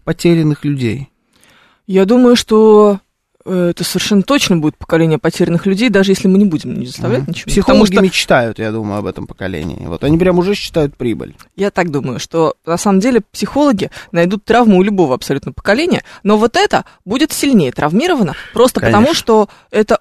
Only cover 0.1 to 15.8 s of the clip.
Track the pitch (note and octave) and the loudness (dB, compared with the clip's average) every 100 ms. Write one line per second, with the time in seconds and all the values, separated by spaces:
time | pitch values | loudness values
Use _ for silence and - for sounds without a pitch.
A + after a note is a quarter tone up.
0.1 | E3 F3 E3 D3+ D3 D3 C#3 A#2 C3 C3+ | -2 0 2 0 -2 -4 -4 -4 -4 -10
1.1 | _ _ _ _ _ _ _ - F#3 G3 | _ _ _ _ _ _ _ -2 0 4
2.1 | B3 B3 A#3+ - A3 A3 G#3+ G#3 G3 _ | 4 4 4 2 4 6 6 4 2 _
3.1 | _ _ _ - F#3 F3 - F3 F3+ - | _ _ _ -6 -2 -2 -2 -4 -4 0
4.1 | G3+ F#3 C#4+ - F3 D3+ - - E3 E3 | 0 2 0 0 0 0 -4 -2 0 0
5.1 | D#3 E3 - F3+ E3+ G3 F#3+ B3 G3 F#3+ | 0 -2 -2 0 0 0 0 2 2 2
6.1 | F#3+ G3 F#3+ G#3 D3+ B2 - B2 - - | 2 2 2 2 -2 -6 -10 -10 -8 -4
7.1 | C3+ C#3 - - D3 F#3 G#3+ G#3+ G3+ F#3+ | -4 -4 -10 -4 0 2 4 4 2 0
8.1 | - - D3+ A#2 G#2 A2 A2 G#2 G#2 F#2 | 0 0 0 0 -4 -6 -4 -6 -6 -6
9.1 | - - - F#2+ F2 D#2+ - E2+ E2 C#3 | -8 -12 -10 -8 -8 -8 -10 -10 -4 0
10.1 | E3 F#3 F3 F3+ G#3 - E3+ C#3+ - B2 | 2 2 2 0 -4 -4 -4 -4 -4 -6
11.1 | F2+ - - _ - G3 G3 F3 C#3+ C3 | -6 -10 -18 _ -6 -4 -4 -4 -4 -6
12.1 | A#2 - E3 D#3+ - - F3 G#3+ F#3+ A#3+ | -8 -6 -2 -2 -2 -6 -2 0 2 2
13.1 | A#3+ - - G3+ C4+ D4 G3 - - - | 0 -4 -8 -4 0 0 0 -4 -10 -6
14.1 | E3+ F3 G#3 - A3+ A3+ F#3 G3 G3 D#3 | -2 -2 -2 0 2 4 4 2 0 0
15.1 | B2 - C#3 - - - A3 | -2 -4 -6 -6 -6 -2 0